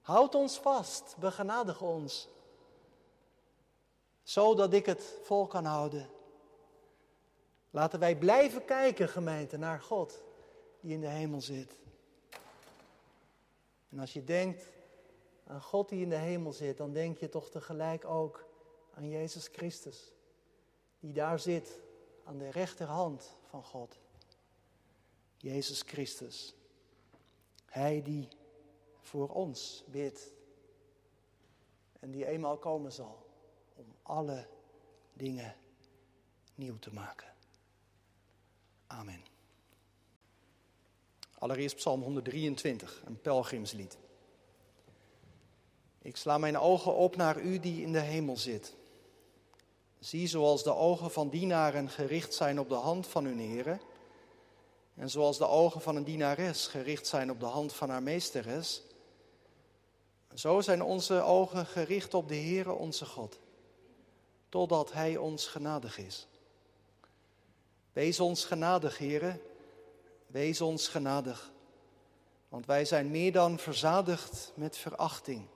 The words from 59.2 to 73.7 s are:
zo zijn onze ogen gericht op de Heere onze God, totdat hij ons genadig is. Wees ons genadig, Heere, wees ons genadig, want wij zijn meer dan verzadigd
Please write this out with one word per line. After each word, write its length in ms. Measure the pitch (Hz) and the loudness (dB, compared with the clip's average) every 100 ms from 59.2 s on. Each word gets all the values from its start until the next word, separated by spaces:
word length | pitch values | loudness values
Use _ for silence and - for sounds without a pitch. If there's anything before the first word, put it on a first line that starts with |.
| - _ _ _ _ _ _ _ _ _ _ | -20 _ _ _ _ _ _ _ _ _ _
zo 260 | - 156 185 | -4 4 6
zijn 220 | 202 175 | 6 4
onze 380 | 180 190 175 185 | 4 0 4 4
ogen 460 | - 185 185 185 170 | 8 6 6 0 -2
gericht 480 | - 160 196 190 | -2 0 0 2
op 140 | 190 151 | -2 0
de 80 | 147 | -4
Heere 360 | 156 185 185 | 0 -2 0
onze 340 | 180 165 151 143 | -4 -4 -6 -8
God, 320 | - 110 - - - - _ - - - _ _ _ _ | -10 -10 -12 -20 -20 -20 _ -20 -20 -20 _ _ _ _
totdat 440 | 185 175 165 147 | 0 4 4 2
hij 240 | 156 160 165 | 0 -2 0
ons 300 | 156 151 - | -4 -4 -6
genadig 520 | 156 147 151 120 - | -4 -4 -4 -6 -12
is. 280 | 95 - - - _ _ _ _ _ _ - _ _ _ _ _ _ _ _ | -12 -12 -14 -20 _ _ _ _ _ _ -20 _ _ _ _ _ _ _ _
Wees 280 | - 151 170 | 0 0 2
ons 240 | 180 170 | 2 2
genadig, 540 | - 165 165 180 151 - | -2 0 4 4 2 -2
Heere, 420 | 143 151 175 185 - - - - - - - - _ | -2 0 0 -4 -10 -20 -20 -20 -20 -20 -20 -20 _
wees 340 | 131 151 160 | -2 0 2
ons 280 | 165 160 - | 0 0 -2
genadig, 640 | 160 139 139 131 120 - - - - - - _ _ _ _ _ | 0 0 0 -2 -8 -12 -20 -20 -20 -20 -20 _ _ _ _ _
want 180 | 123 123 | -12 2
wij 180 | 143 | 2
zijn 260 | 147 156 143 | 6 4 4
meer 220 | 156 180 | 2 4
dan 260 | 180 175 165 | 6 6 4
verzadigd 920 | - | -2